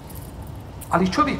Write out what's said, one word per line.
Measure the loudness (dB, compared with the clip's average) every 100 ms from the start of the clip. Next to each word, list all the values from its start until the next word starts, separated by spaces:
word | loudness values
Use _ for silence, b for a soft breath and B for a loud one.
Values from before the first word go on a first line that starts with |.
| -12 -12 -12 -12 -12 -12 -12 -12 0
Ali | 4 4
čovjek | 4 4